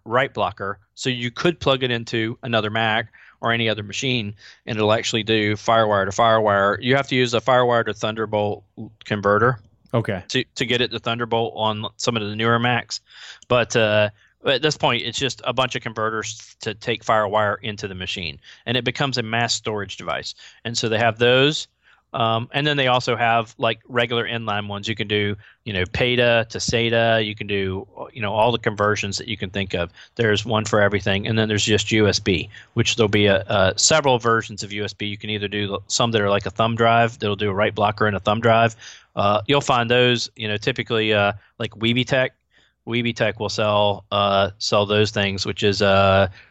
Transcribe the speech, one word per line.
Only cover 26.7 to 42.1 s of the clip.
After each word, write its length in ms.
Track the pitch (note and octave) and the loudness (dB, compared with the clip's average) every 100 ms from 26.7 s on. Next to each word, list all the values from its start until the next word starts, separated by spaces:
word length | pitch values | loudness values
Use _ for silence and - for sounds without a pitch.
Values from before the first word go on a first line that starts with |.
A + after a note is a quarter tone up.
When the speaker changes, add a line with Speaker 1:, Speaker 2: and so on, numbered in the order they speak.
| A#2 A#2 A#2 A#2 A2+ | 0 2 2 2 2
Speaker 1:
You 100 | G#2+ | 0
can 140 | G#2 G#2 | -6 -4
do, 380 | G2+ F#2+ F#2+ - - - | -2 -2 -4 -10 -16 -16
you 80 | B2+ | -8
know, 100 | G2+ | -4
all 180 | G#2+ A#2 | 0 2
the 80 | A2+ | 0
conversions 600 | A2+ G2+ G#2 G#2 G2+ F#2 | -2 0 0 0 -4 -6
that 100 | - | -8
you 80 | G#2+ | -8
can 140 | F#2+ | -6
think 240 | G2 F#2+ | -4 -4
of. 180 | F2+ E2+ - - | -4 -4 -8 -10
There's 300 | - A2 G#2 G#2+ | 0 2 2 0
one 180 | G#2+ | -2
for 160 | G#2+ A2 | 2 4
everything, 460 | G2+ G2+ G#2 G2 A#2+ | 4 2 0 -2 0
and 120 | A2 | 0
then 80 | A2 | 0
there's 160 | G#2 | 0
just 280 | A2+ G#2 - | 2 0 2
U 160 | A2 G#2 | 2 4
S 100 | F2+ | 2
B, 300 | G#2+ E2 - - - | 0 -2 -2 -14 -8
which 240 | A#2 A2+ - | -4 -2 0
there'll 120 | G#2+ | 2
be 180 | G#2 G2+ | 4 4
a, 160 | G2 | 2
a, 320 | - G#2 F#2 - | 0 0 2 2
several 400 | - D#3 C#3+ B2 | 2 4 4 2
versions 440 | A#2 A2+ G#2+ G#2 | 2 0 -2 -10
of 100 | G2+ | -10
U 120 | G#2 | -8
S 100 | G2+ | -8
B. 100 | - | -8
You 140 | G#2 G2+ | -8 -8
can 100 | G#2+ | -6
either 200 | G#2 G2+ | -6 -4
do 340 | G#2 G2+ G2+ - | -4 -4 -6 -4
some 240 | - A#2 | 0 2
that 100 | A2 | 2
are 80 | G2+ | 2
like 160 | G2+ F#2 | 0 0
a 40 | |
thumb 260 | - A2+ A2+ | -2 0 2
drive 420 | A#2 A#2 A2+ - | 4 4 2 0
that'll 180 | G#2+ G2+ | -4 -2
do 140 | G#2 | -2
a 40 | |
write 200 | F#2+ G#2+ | 0 0
blocker 320 | G#2+ G#2 - G#2+ | 0 0 0 0
and 100 | F#2+ | 0
a 40 | |
thumb 200 | G#2+ A2 | 0 2
drive. 340 | A#2 A2+ A#2 - - - _ - | 4 4 4 0 -16 -20 _ -2
Uh, 260 | G2+ G#2 G#2 | 0 0 2
you'll 140 | C#3+ | 0
find 300 | C3+ B2 A#2 | 2 0 2
those, 400 | B2 B2 A#2 - | 4 4 2 -4
you 140 | - G#2+ | -8 -6
know, 80 | G#2 | -4
typically, 560 | C3+ B2 A2 A2+ A2 | -4 -4 -2 0 2
uh, 220 | G#2 G2+ G#2 _ - | 2 2 -2 _ -10
like 140 | A2 | -10
Weebie 340 | G#2 A2+ B2 | -2 0 0
Tech. 260 | A#2+ | 0